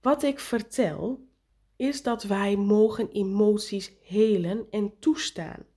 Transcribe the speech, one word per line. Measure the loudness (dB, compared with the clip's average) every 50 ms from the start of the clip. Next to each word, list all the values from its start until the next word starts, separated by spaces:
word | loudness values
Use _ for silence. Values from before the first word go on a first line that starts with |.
Wat | _ 2 0 2 2
ik | -2 -2 -2
vertel, | -6 -4 -4 -4 -4 -6 -2 -2 0 0 0 -4 -6 -6 -6 -8 -12 _ _ _ _ _ _ _ _ _ _
is | _ -2 -2 -2 -2 -2
dat | -4 -4 -4 -2
wij | -4 -2 0 0 0 2
mogen | 2 2 4 6 6 6 4 2 -2 -6 -4
emoties | -2 -4 -2 -2 2 2 4 4 4 2 -2 -6 -8 -8 -8 -10 _ _
helen | _ _ 2 2 4 4 4 2 0 -2 -4 -6 -8 -6
en | -4 -4 -4 -4 -6 _
toestaan. | 0 0 0 0 -2 -8 -8 -8 -12 -12 -12 -16 -18 _ _